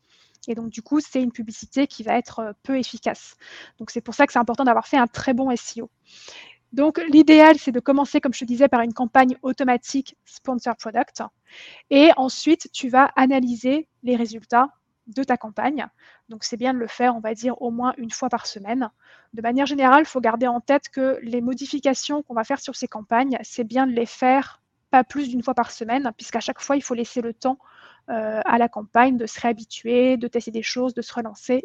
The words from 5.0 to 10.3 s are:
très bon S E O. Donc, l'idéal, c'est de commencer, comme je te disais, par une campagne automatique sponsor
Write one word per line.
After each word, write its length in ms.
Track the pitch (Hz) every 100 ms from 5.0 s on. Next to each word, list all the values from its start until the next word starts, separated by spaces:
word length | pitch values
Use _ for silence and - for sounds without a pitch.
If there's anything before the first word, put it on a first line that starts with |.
| 240
très 260 | - -
bon 160 | 247 269
S 240 | 240 - -
E 60 |
O. 80 | 233 _ _ - - - - - _
Donc, 300 | 240 294 311 330
l'idéal, 500 | 294 302 311 311 311
c'est 140 | -
de 80 | 240
commencer, 400 | - 277 - 294
comme 140 | 285
je 60 | 226
te 40 |
disais, 240 | 233 240 277
par 140 | 247
une 100 | 233
campagne 440 | 220 247 269 254 254
automatique 720 | 269 254 262 247 - 277 262 -
sponsor 520 | _